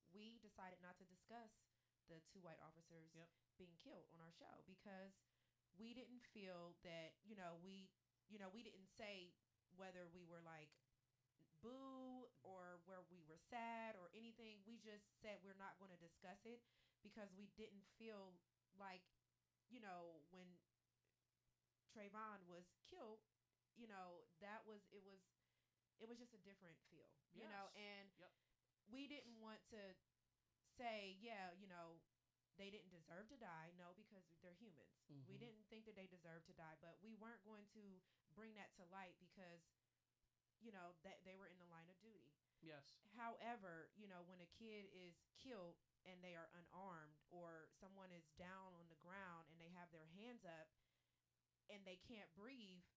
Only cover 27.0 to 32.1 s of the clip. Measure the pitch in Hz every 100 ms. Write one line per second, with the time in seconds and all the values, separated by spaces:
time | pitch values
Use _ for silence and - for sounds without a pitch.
27 | 95 - - 170 214 202 196 202 208 202
28 | 196 - 175 - - - - _ - 254
29 | 277 285 233 226 220 214 - 214 196 180
30 | - - - - _ _ - - 240 220
31 | 196 190 233 214 185 180 196 175 165 165
32 | -